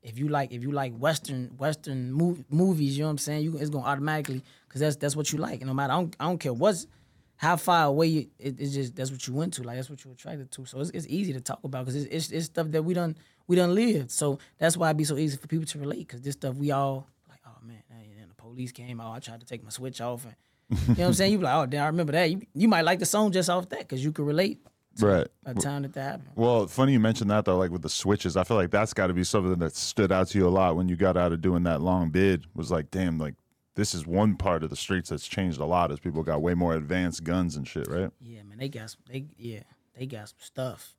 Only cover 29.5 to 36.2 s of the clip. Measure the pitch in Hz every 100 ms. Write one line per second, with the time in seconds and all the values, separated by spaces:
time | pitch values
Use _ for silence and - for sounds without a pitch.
29.5 | 90 82 - - - 98 95 92 101 90
30.5 | 95 92 82 92 87 92 90 87 82 85
31.5 | 87 87 80 85 92 82 82 98 90 71
32.5 | - 76 85 73 92 90 80 76 - _
33.5 | _ _ - 101 90 78 90 107 92 98
34.5 | 85 78 - - 95 - 76 - - 92
35.5 | 73 78 87 85 73 90 78